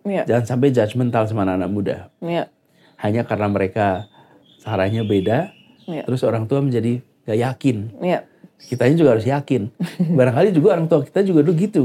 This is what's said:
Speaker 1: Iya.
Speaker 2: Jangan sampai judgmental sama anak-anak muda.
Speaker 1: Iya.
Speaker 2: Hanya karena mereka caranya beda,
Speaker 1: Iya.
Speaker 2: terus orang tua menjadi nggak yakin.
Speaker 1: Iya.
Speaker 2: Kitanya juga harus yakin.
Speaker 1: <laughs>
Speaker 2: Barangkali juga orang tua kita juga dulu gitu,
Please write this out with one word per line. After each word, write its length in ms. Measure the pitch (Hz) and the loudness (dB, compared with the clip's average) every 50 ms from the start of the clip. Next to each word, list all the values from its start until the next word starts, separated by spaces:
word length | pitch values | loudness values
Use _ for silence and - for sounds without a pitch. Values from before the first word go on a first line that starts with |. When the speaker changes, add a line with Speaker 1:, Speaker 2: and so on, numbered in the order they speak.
Speaker 1:
Iya. 240 | - 202 196 170 - | -8 -6 -4 -2 0
Speaker 2:
Jangan 180 | - 113 120 113 | 0 0 0 0
sampai 220 | - 131 123 131 143 | -2 0 0 2 2
judgmental 540 | 127 123 107 104 - 123 127 120 117 117 110 | 2 2 0 0 0 -2 -2 0 0 0 -2
sama 180 | 101 110 110 98 | 0 -2 -2 -2
anak-anak 260 | 95 92 92 90 95 | -2 -2 -2 -2 -4
muda. 260 | 101 101 101 - - - 92 - _ - | -4 -4 -4 -4 -6 -8 -10 -18 _ -12
Speaker 1:
Iya. 300 | 175 170 170 165 143 - _ _ _ _ _ _ _ _ _ - | -8 -6 -4 -4 -6 -6 _ _ _ _ _ _ _ _ _ -6
Speaker 2:
Hanya 260 | - 104 107 120 117 | -4 -2 -2 -2 -2
karena 240 | - 113 98 107 104 | -2 -2 -2 -2 0
mereka 580 | 101 98 98 92 - 113 104 101 92 90 110 - _ _ - _ _ _ _ _ _ _ | 0 0 -2 -2 -2 0 0 0 0 -2 -6 -12 _ _ -20 _ _ _ _ _ _ _
caranya 440 | - 107 110 95 92 101 110 113 | -10 -6 -2 -2 0 0 0 -2
beda, 480 | 113 104 104 98 90 107 113 139 175 202 - _ _ _ _ _ | 0 0 0 0 2 2 0 0 -2 -4 -10 _ _ _ _ _
Speaker 1:
Iya. 220 | _ - 165 147 - | _ -10 -10 -8 -6
Speaker 2:
terus 160 | - 123 131 | -4 -4 -2
orang 240 | - 117 107 117 110 | 0 0 0 -2 -2
tua 160 | 113 139 139 | -2 -2 0
menjadi 400 | 139 139 123 117 110 117 120 123 - _ _ _ _ | 0 0 0 0 0 -2 -2 -4 -6 _ _ _ _
nggak 140 | - 107 113 | -4 -2 -2
yakin. 360 | 117 131 123 - - 139 117 104 101 113 107 | -2 -2 -4 -2 -2 -2 0 -2 -4 -10 -10
Speaker 1:
Iya. 240 | - 165 180 170 - - _ _ _ - - _ _ | -6 -4 -2 -2 -2 -4 _ _ _ -20 -20 _ _
Speaker 2:
Kitanya 340 | - - 123 123 123 127 156 | -14 -8 -2 0 2 4 4
juga 220 | 165 165 135 117 | 6 6 4 4
harus 80 | 107 101 | 4 2
yakin. 480 | 123 139 147 143 - 135 117 98 113 - - 180 - | 0 -2 -2 -2 -2 -2 -2 -2 -4 -8 -8 -8 -6
Speaker 1:
<laughs> 240 | - - 180 156 175 | -4 -4 -2 2 2
Speaker 2:
Barangkali 380 | 135 123 123 113 139 180 214 | 4 4 4 4 2 2 2
juga 240 | 190 156 147 208 190 | 4 4 4 4 4
orang 80 | 170 165 | 2 2
tua 160 | 160 170 147 | 2 2 2
kita 240 | 135 - - 185 202 | 0 0 -2 0 0
juga 160 | 190 180 151 | 2 4 4
dulu 160 | 143 165 180 | 4 4 2
gitu, 240 | 156 196 208 - 170 | 0 0 0 0 0